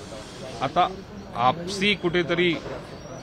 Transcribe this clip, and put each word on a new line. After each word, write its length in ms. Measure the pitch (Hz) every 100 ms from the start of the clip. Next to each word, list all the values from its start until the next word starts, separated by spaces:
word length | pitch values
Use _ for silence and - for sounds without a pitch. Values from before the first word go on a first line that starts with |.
| - - - - 131 131
आता 260 | 143 175 180 190 - - - 113
आपसी 580 | 123 160 175 196 202
कुठेतरी 600 | 196 175 180 160 170 175 151 - - - - - -